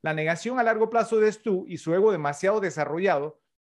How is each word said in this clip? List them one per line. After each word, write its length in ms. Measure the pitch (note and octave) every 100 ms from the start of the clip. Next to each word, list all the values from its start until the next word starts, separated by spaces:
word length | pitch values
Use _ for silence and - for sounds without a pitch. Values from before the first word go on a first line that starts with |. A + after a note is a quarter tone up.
La 100 | D#3+
negación 460 | D#3 D#3 E3+ A3+ B3+
a 40 |
largo 280 | A3+ A3 A3
plazo 280 | A#3 G#3+ A3+
de 140 | G#3+
Stu 320 | G#3 A3+ F#3 -
y 100 | E3+
su 160 | D#3+
ego 180 | F3 G#3+
demasiado 480 | F#3 C#3+ C#3+ F#3+ G#3+
desarrollado 800 | F#3+ D#3 C#3+ D#3+ G3 D3+ D3 - _ _